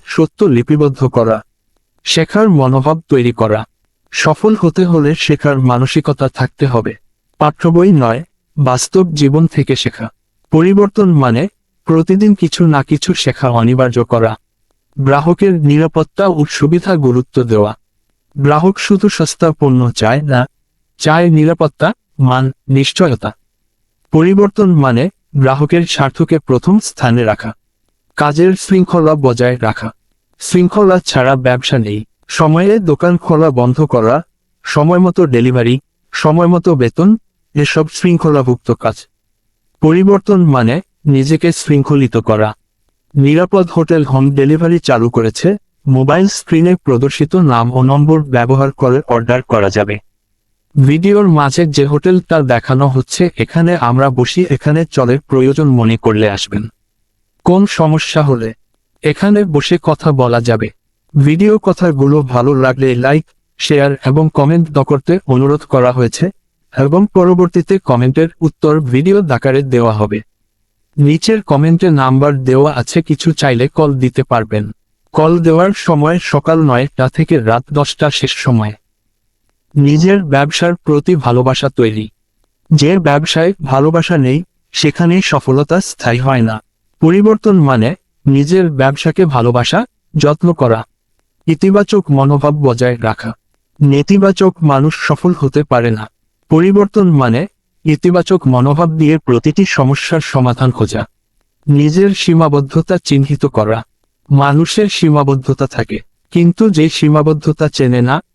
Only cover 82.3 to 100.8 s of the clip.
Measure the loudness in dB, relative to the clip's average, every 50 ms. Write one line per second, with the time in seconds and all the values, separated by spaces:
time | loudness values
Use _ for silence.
82.3 | _ _ _ _ _ _ _ _ 0 2 2 2 2 0 0 0 0 0 -2 -2
83.3 | -2 0 0 0 -2 -4 -6 -4 -2 0 0 0 0 0 -2 0 0 0 0 0
84.3 | 0 -2 -4 -8 _ _ _ _ -6 -2 -2 -2 0 0 0 0 2 0 0 -2
85.3 | -4 -4 -2 0 0 0 0 0 -2 -2 -2 -6 -12 -6 -4 -4 -4 -2 -2 -2
86.3 | 0 0 0 -2 -4 -8 -12 _ _ _ _ _ _ _ 0 2 2 4 4 2
87.3 | 2 2 0 2 2 2 2 2 2 0 0 -2 -4 -6 _ _ _ _ _ 0
88.3 | 0 0 0 2 0 0 0 0 0 0 0 -2 -2 -2 -4 -4 0 0 0 0
89.3 | 2 0 0 2 0 0 -2 0 -2 -2 -4 -4 _ _ _ _ -4 0 0 0
90.3 | 0 0 0 -2 0 0 0 0 0 -2 -4 -12 _ _ _ _ _ _ _ _
91.3 | _ _ _ -4 -2 0 0 2 2 2 2 2 0 -2 0 0 0 0 2 2
92.3 | 0 0 0 -2 -2 0 0 0 0 0 -2 -2 -2 -2 -4 -4 -4 -4 -8 -12
93.3 | -12 -12 _ _ _ _ _ _ _ _ 0 2 2 2 2 2 2 2 4 2
94.3 | 2 2 0 0 0 0 0 0 0 2 0 0 -2 -4 -4 -4 -4 -2 -2 -2
95.3 | -2 0 -2 -2 -2 -2 -2 0 -2 0 0 -2 -4 -4 -8 -12 _ _ _ _
96.3 | _ _ _ _ 0 2 2 4 4 2 2 2 0 0 2 2 2 2 2 2
97.3 | 0 -2 -4 -6 -12 _ _ _ _ _ _ -2 -2 0 0 0 0 0 0 0
98.3 | -2 0 2 0 2 2 2 2 2 0 0 -2 0 0 0 2 2 0 -2 -4
99.3 | -6 -2 -2 -2 0 0 -2 0 0 -2 0 0 0 -2 -4 -4 -4 -4 -4 -4
100.3 | -2 -2 0 0 0 0 -2 -2 0 -2